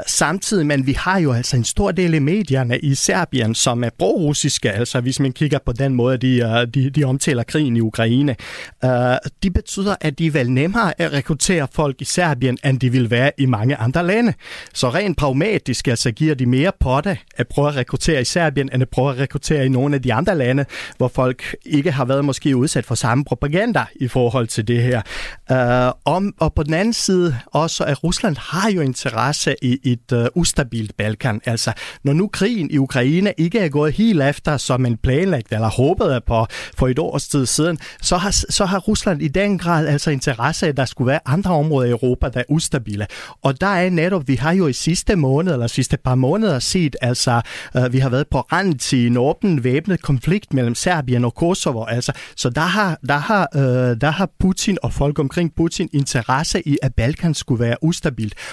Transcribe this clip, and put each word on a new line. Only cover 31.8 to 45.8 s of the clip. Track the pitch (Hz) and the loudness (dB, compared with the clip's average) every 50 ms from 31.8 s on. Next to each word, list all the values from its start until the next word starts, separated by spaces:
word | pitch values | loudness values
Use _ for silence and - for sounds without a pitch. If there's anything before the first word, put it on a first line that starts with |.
| - - - - - | -8 -14 -12 -4 -2
når | 139 143 | 0 2
nu | 165 208 208 | 2 0 0
krigen | - - 190 220 240 208 151 - | 0 0 0 0 0 0 -2 0
i | - 139 | 0 0
Ukraine | 135 131 - 131 123 135 156 180 196 208 - - | 0 0 0 0 2 2 2 2 2 0 0 0
ikke | 160 170 175 233 | 0 0 2 0
er | 190 156 | 0 0
gået | 135 147 147 156 139 | 0 0 0 0 2
helt | - 214 233 208 151 135 | 2 2 4 4 4 2
efter, | 143 143 - - 156 151 127 | 2 0 -2 -2 -2 -2 -2
som | - - 131 123 | 0 0 0 0
man | 131 120 117 - | 2 0 0 0
planlagde | - 131 127 151 185 196 170 123 110 - 113 | 0 0 2 2 2 2 0 -2 -2 -2 -2
eller | 107 113 110 | 0 0 0
håbede | - - 131 147 185 - 233 165 135 117 - - | 2 2 2 2 2 2 0 0 0 0 -2 0
på | 120 113 113 - - - - - - - | 0 0 0 0 -4 -10 -14 -8 -2 0
for | 135 127 | 0 0
et | 127 147 | 2 0
års | 170 170 - 147 - - | -2 -2 -2 -6 -4 -2
tid | - 143 127 | 0 0 0
siden, | - - - 151 175 170 - - - - - | 0 0 0 0 0 0 -2 -6 -12 -12 -6
så | - - 180 175 | -2 0 0 0
har, | 180 208 | 0 0
så | - - - - - - 202 | 0 -2 -2 0 0 0 2
har | 175 196 185 | 2 0 0
Rusland | - - 214 - - 214 170 143 | 0 0 -2 0 0 0 0 0
i | 156 147 | -2 -2
den | 139 185 202 202 196 165 | 0 2 2 2 0 0
grad | 175 170 170 156 160 147 | 0 0 2 2 2 2
altså | 143 147 - 165 | 0 0 0 0
interesse, | 147 131 - 151 123 107 117 147 160 - 202 160 | -2 0 0 -2 -2 0 -2 -2 -2 0 0 0
at | 139 139 | 0 0
der | 131 | -2
skulle | - - - 127 123 | -2 -2 -2 0 0
være | 139 160 - | 0 0 0
andre | 127 135 185 202 180 | -2 -2 0 0 0
områder | 180 151 147 160 151 135 127 120 | 0 2 2 2 2 2 2 2
i | |
Europa, | 120 113 - 123 123 - - 135 | 0 0 0 0 0 0 -2 -2
der | 117 127 | -2 -2
er | 123 - | -2 0
ustabile. | 147 165 - - - 135 110 107 101 101 107 - - - - - - - | 0 0 0 0 -4 -4 -4 -4 -6 -6 -6 -8 -8 -12 -16 -18 -10 -4
Og | - 139 135 127 | -2 -2 0 0
der | 185 196 | 0 0
er | 202 175 180 185 | 2 2 2 2
netop, | 180 165 156 185 202 180 131 127 | 2 2 0 0 0 0 0 0
vi | 135 | -2
har | 107 131 160 | 0 2 2
jo | 175 196 180 143 | 2 2 2 2
i | 123 | 0
sidste | - - 160 175 - - - 214 | -2 -2 -2 -2 0 0 0 2
måned, | 180 139 131 135 151 180 190 151 | 2 2 2 2 2 2 0 0
eller | 123 117 117 | 0 -2 -2
sidste | - - | 0 -2